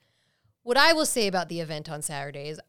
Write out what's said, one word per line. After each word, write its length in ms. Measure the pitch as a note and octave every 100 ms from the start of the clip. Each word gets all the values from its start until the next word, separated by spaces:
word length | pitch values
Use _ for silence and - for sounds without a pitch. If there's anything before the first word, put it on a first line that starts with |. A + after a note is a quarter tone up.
| _ _ _ _ _ _
What 140 | A#3 B3
I 140 | D#4
will 120 | D#4+ D4+
say 220 | B3 G#3
about 200 | F3+ E3
the 140 | E3+
event 280 | D#3 D3+ D3+
on 120 | D3+
Saturday 480 | D3 C#3+ C#3+ C#3+ D3
is 100 | D#3